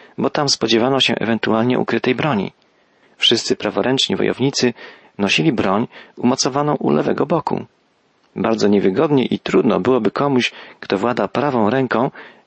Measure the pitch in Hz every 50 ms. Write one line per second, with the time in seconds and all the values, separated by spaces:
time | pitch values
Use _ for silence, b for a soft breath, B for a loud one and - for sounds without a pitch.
0 | B B B B - 135 - - 147 139 - - - 113 113 110 113 131 139 131
1 | 123 123 117 - - 107 117 107 - 110 107 110 113 123 127 113 107 - 120 113
2 | - - 123 117 - 156 135 101 92 - - _ _ b b b b b b b
3 | b b b b - - 120 113 - - 131 - - 104 98 98 98 120 135 135
4 | - - 98 101 104 104 98 - 127 139 - - - 123 113 B B B B B
5 | B B B - 101 95 - 170 156 160 123 101 101 101 95 104 123 - B B
6 | B B B - - 123 131 - - 143 127 143 147 147 147 - - - 147 151
7 | 147 143 95 - 139 143 180 156 - - - - - - _ _ _ _ _ _
8 | _ _ _ _ _ _ - 107 101 113 113 107 107 101 104 98 90 98 92 110
9 | 156 151 147 135 120 - - - - - - - 170 120 95 95 90 123 131 123
10 | 110 - - - 139 143 135 123 117 - B B B B B B - - 104 92
11 | 104 120 123 117 104 95 - - 135 147 131 117 107 104 120 135 131 117 117 110
12 | 127 156 - B B B B B B